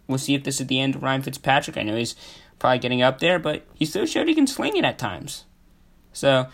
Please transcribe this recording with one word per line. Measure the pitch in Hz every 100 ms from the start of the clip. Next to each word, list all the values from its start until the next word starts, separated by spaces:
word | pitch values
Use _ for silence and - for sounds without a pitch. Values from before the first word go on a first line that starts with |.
| -
We'll | 131
see | 139 139
if |
this | 139 135
is | 127
the | 131
end | 135
of | 135
Ryan | 135 135
Fitzpatrick. | 139 139 - 139 160 139
I |
know | 107 113
he's | 117 - - - - -
probably | 127 127
getting | 123 123
up | 127 135
there, | 170 180
but | 156 - -
he | - 156
still | - 320
showed | - 330
he | 311
can | 277
sling | - 277 392
it | 139
at | -
times. | 107 85 143 - - _ _ _ _ _ _
So, | - 139 131 131